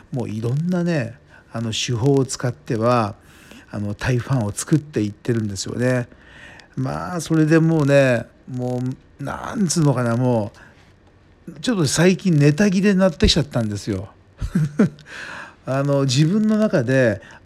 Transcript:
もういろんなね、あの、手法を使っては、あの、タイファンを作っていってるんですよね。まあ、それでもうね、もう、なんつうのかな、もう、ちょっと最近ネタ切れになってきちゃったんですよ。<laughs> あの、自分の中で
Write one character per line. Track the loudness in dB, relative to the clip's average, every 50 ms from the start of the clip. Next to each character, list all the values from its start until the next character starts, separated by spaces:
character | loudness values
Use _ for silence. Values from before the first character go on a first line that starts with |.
| -16 -10 -8
も | -6 -6
う | -6
い | -6 -6
ろ | -4 -4 -4
ん | -2 -2 -2
な | -2 -2 -2
ね、 | -2 -2 -2 -4 -6 -10 -16 _ _ -20 -20 _ _ -10
あ | -8
の、 | -6 -6
手 | -6 -6 -4 -4 -4
法 | 0 2 2 4
を | 2 2
使 | 0 -4 -6 -6
っ | -6
て | -6 -6 -8 -6 -4
は、 | 0 2 2 2 2 0 -2 -6 -12 _ -20 -20 -20 -20 -20 -20 -20 -18 -12
あ | -10 -8
の、 | -6 -6 -8
タ | -4 -2 -2
イ | -2
フ | -2 -2 -2
ァ | -2 -2
ン | -2
を | -4
作 | -6 -8 -2 0 0
っ | 0
て | 0 -2 -4 -2
い | -2 -4
っ |
て | -6 -8 -4 -4 -2
る | -2
ん | -2
で | -6 -6
す | -8 -10
よ | -8 -6
ね。 | -2 -2 0 0 -2 -4 -6 -14 -20 -20 -20 -20 -20 -20 -20 -20 -20 -20 _ -8
ま | -6 -6 -6 -6 -8 -8 -8 -8
あ、 | -8
そ | -4 0 2
れ | 2 4
で | 4 4 4
も | 4 4 2 2 2
う |
ね、 | 4 4 4 4 4 2 0 -2 -8 _ _ -16
も | -12 -8 -6 -6 -4 -4 -4 -4 -6 -6 -8 -16 _ _ -12
う、 | -10
な | -10 -10 -10 -10 -8 -2
ん | -2 -2
つ | 0 2 2
う | 2
の | 2 2
か | 2 0
な、 | 0 0
も | 0 2 2 2 0 -2 -4 -10 -18 -20 -20 -20 -20 -20 _ _ _ _ _ _ _ _ _ _ _ -20
う、 | -20 -16 -8
ち | -4 -2
ょ | 0
っ |
と | 0 0
最 | 0 2 4 4 4 4
近 | 2 2 2 4
ネ | 6 4 4
タ | 4 4 2 2
切 | 2 2
れ | 2 4 4
に | 4
な | 2 2
っ | 2
て | 2 2
き | 2 2
ち | 2
ゃ | 0
っ |
た | -2 -2 -4
ん | -2 -2
で | -4
す | -6 -4 -6
よ。 | -6 -6 -6 -12 -18 _ _ _ _ -10 -8 -4 -2 -2 -2 -2 2 2 2
<laughs> | 2 0 -8 -20 -20 -18 -16 -16 -14 -16 -16 -16 -18 -20 _ -8
あ | -4 -2 -2 0
の、 | 0 2 2 2
自 | 2 2 2 2
分 | 2 2 0 2
の | 2 2
中 | 2 2 2 2 0 0
で | 2 2 4 4 2 2 -2 -8 -20 -20 -20 -20